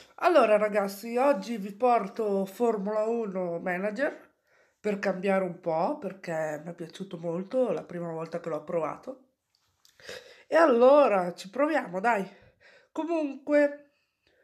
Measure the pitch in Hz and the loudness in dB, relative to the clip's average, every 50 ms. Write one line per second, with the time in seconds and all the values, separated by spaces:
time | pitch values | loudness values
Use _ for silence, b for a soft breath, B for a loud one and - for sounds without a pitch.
0 | B B B B - 359 339 285 233 208 214 202 214 214 202 208 196 202 196 - | B B B B 2 6 6 6 6 6 4 4 2 2 0 0 0 -2 -4 -8
1 | 233 233 233 240 269 285 262 196 190 226 240 202 190 208 202 - 254 247 240 233 | -10 -6 -2 0 2 2 2 0 -2 -8 -8 -8 -8 -10 -6 0 2 4 4 4
2 | 202 190 - - 220 208 196 196 190 196 - - 240 233 220 202 190 208 214 214 | 2 -2 -6 -4 -2 0 0 0 -2 -4 -2 0 0 0 0 0 -2 -2 -2 -2
3 | 214 226 233 233 226 202 180 190 180 170 170 170 185 185 175 180 196 214 202 240 | 0 0 -2 -2 -4 -4 -4 -4 -4 -4 -6 -4 -4 -4 -4 -2 -4 -4 -4 -2
4 | 285 320 370 - - _ b b b b b b b b b b - 208 202 196 | -4 -4 -4 -8 -20 _ b b b b b b b b b b -4 -4 -4 -2
5 | 208 196 185 185 180 196 190 190 185 180 165 - - 170 160 160 185 240 302 302 | -2 -2 -2 -2 0 0 0 2 0 -2 -6 -6 -4 -2 0 0 0 -2 -2 -4
6 | - 180 - - - 175 165 160 156 156 151 147 160 175 170 - 165 160 - - | -8 -12 -12 -12 -10 -6 -6 -4 -4 -4 -6 -8 -10 -14 -14 -12 -14 -16 -12 -14
7 | 185 190 175 160 165 170 165 175 190 196 262 254 254 220 165 156 160 - 175 175 | -14 -12 -12 -10 -8 -6 -6 -6 -8 -4 -2 -2 0 0 -2 -6 -6 -10 -10 -10
8 | 170 170 165 160 165 165 170 170 - 170 151 151 151 - 175 165 156 147 147 - | -8 -8 -8 -8 -10 -8 -8 -8 -6 -6 -8 -8 -8 -4 -4 -4 -4 -4 -8 -10
9 | - 254 277 - _ _ _ _ _ _ _ _ _ _ _ _ _ _ B B | -14 -16 -16 -16 _ _ _ _ _ _ _ _ _ _ _ _ _ _ B B
10 | B B B B B B B B B B 294 320 330 302 233 233 247 262 285 294 | B B B B B B B B B B 4 4 6 6 6 8 8 8 8 8
11 | 277 220 202 190 175 180 175 - - 190 - 247 294 311 311 262 254 180 175 190 | 6 6 4 2 0 -2 -6 -10 -16 -12 -2 -2 0 0 0 -2 -4 -4 -8 -2
12 | 196 240 226 202 190 - - - _ _ _ b b b b b b b - 311 | 0 0 0 0 -2 -8 -12 -20 _ _ _ b b b b b b b -10 -10
13 | 311 330 339 320 302 277 254 - - 294 294 294 285 285 285 - - _ _ _ | -6 -4 -2 -2 -2 -4 -8 -10 -4 0 2 4 4 2 0 -6 -18 _ _ _
14 | _ _ _ _ _ b b b | _ _ _ _ _ b b b